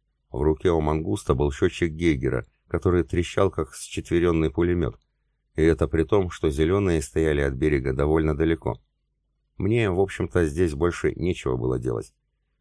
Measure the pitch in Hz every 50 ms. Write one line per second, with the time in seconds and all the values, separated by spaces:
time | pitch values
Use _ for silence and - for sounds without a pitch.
0 | _ _ _ _ _ _ - 64 71 76 78 - - 92 82 80 76 76 76 78
1 | 78 92 104 - - - 69 64 73 73 71 - 98 90 - - 87 82 78 80
2 | 87 82 76 64 65 64 64 60 - - _ _ _ - - 80 - 95 87 90
3 | 78 - - 87 85 - - - 98 92 - - 78 - - - - - - -
4 | - - 90 85 85 87 82 80 78 76 - 85 87 87 87 87 78 58 - -
5 | _ _ _ _ _ _ _ _ _ _ - - 78 82 80 - 80 71 - 80
6 | 80 - 107 101 92 85 - - - 78 69 73 78 82 95 101 101 92 85 80
7 | 73 - - 85 80 78 73 71 69 69 67 64 76 78 73 67 64 67 65 67
8 | 71 76 78 82 78 78 76 71 80 82 82 - - 60 58 - _ _ _ _
9 | _ _ _ _ _ _ _ _ _ _ _ - - 98 117 120 113 98 87 92
10 | 98 95 - - 92 85 - 90 85 76 71 85 92 80 71 69 82 87 - -
11 | - 80 - - 80 90 90 - - 65 64 62 58 64 64 60 60 62 58 55
12 | - - _ _ _ _ _ _ _ _ _ _